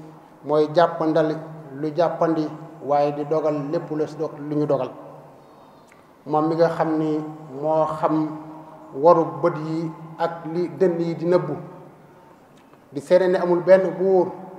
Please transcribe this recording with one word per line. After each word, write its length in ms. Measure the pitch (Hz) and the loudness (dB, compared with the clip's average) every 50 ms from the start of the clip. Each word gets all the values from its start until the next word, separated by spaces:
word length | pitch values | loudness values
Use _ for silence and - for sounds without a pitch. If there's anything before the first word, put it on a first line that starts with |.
| - - - - - - - - - 139 | -20 -20 -20 -20 -20 -20 -20 -16 -4 0
mooy 200 | 147 156 151 147 151 | 2 2 2 4 4
jàppandal 640 | 175 170 165 - - 160 160 151 165 156 151 151 - - - - - - - 135 | 4 4 4 2 0 0 2 2 2 2 2 0 -4 -8 -12 -14 -16 -16 -14 -10
lu 120 | 135 151 156 151 | -6 -6 -4 0
jàppandi, 540 | 165 170 160 - - 170 165 160 156 151 151 - - - - - - | 0 0 0 2 2 2 2 2 0 -2 -4 -6 -10 -14 -16 -16 -12
waaye 320 | 127 131 143 143 147 147 147 | -2 0 2 4 4 2 0
di 120 | 147 147 147 | -2 -2 0
dogal 400 | 160 156 147 156 151 147 139 143 | 0 0 2 0 0 -2 -2 -2
lépp 200 | 160 170 165 - | -4 -4 -4 -4
lu 160 | 156 151 151 147 | -4 -4 -4 -4
si 80 | 151 | -4
dog-, 220 | 147 160 - - 143 | -6 -8 -8 -6 -10
lu 160 | 143 151 151 | -8 -4 -2
ñu 80 | 147 147 | 0 2
dogal. 220 | 143 143 123 127 117 - - - - - - - - - - - - - - - - - - - - - - - _ _ _ _ | 2 2 0 0 -4 -8 -14 -18 -20 -20 -20 -20 -20 -20 -20 -20 -20 -20 -20 -20 -20 -20 -20 -20 -20 -20 -20 -20 _ _ _ _
Moom 240 | 143 156 175 160 160 | -2 0 2 2 2
mi 80 | 165 | 2
nga 120 | 160 170 165 | 2 2 2
xam 260 | 165 - 160 160 156 156 | 2 0 0 0 0 0
ni 200 | 156 156 151 156 151 151 - - - - 131 135 | 0 0 -2 -2 -4 -8 -12 -14 -16 -14 -10 -6
moo 240 | 147 156 156 160 156 - 151 - | -2 0 2 2 2 0 0 0
xam 400 | 170 160 156 156 156 156 - - - - - - - - - - - - - | 2 2 2 2 0 -2 -4 -10 -12 -16 -16 -18 -18 -20 -20 -20 -20 -12 -6
waru 280 | 135 147 170 170 165 160 151 - - 165 | -2 0 2 2 2 2 0 -4 -2 -2
bët 140 | 170 151 151 156 160 | -2 -2 -4 -6 -6
yi 220 | 160 165 165 160 - - - - - - | -6 -6 -6 -6 -8 -12 -16 -18 -8 -6
ak 280 | 170 165 165 - - 156 | -6 -6 -6 -8 -10 -6
li 200 | 165 175 175 151 143 135 | -4 -4 -4 -4 0 0
dënn 160 | 190 180 170 165 | 0 0 2 0
yi 160 | 170 170 165 | -2 -4 -4
di 120 | 143 165 175 | -4 0 2
nëbbu. 280 | 180 170 151 147 143 - - - - - - - - - - - - - - - - - - - - - - - - - _ _ 135 | 2 2 2 0 -6 -8 -10 -14 -18 -20 -20 -20 -20 -20 -20 -20 -20 -20 -20 -20 -20 -20 -20 -20 -20 -20 -20 -20 -20 -20 _ _ -12
Di 80 | 143 | -12
seede 240 | 135 - 180 180 185 | 2 4 4 6 6
ne 120 | 180 180 - | 4 2 2
amul 220 | 175 175 175 170 156 | 2 2 2 2 6
benn 240 | 175 190 190 190 175 156 | 8 8 8 8 2 0
buur 320 | 170 185 190 190 185 170 - - - - - - | 0 2 4 4 4 4 2 -2 -8 -14 -16 -16